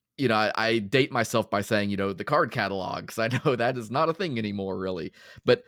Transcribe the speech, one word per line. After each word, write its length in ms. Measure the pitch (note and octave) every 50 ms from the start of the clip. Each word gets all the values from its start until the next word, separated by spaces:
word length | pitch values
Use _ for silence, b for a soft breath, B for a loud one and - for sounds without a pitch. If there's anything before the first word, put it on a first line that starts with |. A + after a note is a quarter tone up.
| _ _ _
you 120 | - C3+ A#2
know, 80 | A2
I, 160 | G#2+ G#2+ G2+ -
I 240 | - A2+ A2+ A2+ A#2
date 340 | G2+ G2 C3+ C3 C#3 C3+
myself 380 | C3 A#2+ A2 - - A2+ G#2+ -
by 100 | - G#2
saying, 300 | G2 - A2 G#2 G#2 G2+
you 80 | G2+ F#2+
know, 160 | G2 G2 F#2+
the 100 | E2 G#2
card 260 | - D3 D#3+ E3 B2+
catalog, 560 | - B2 G2+ G2 G2 F#2+ F2+ G2 - F2+ -
'cause 120 | - - A2+
I 100 | A2 A#2
know 260 | B2 B2 - D#3 B2
<laughs> 0 |
that 200 | A2+ A#2 B2 B2+
is 140 | B2 A2 A2
not 180 | A#2+ C#3+ D#3+ D#3+
a 60 | D#3+
thing 240 | - G3 E3 B2 A2+
anymore, 400 | G#2+ G#2 G2+ G2+ G2 F#2+ F#2 F#2+
really. 340 | F#2+ F#2+ F#2 E2+ D#2 F#2 B B B B B B B
But 200 | - B2 - -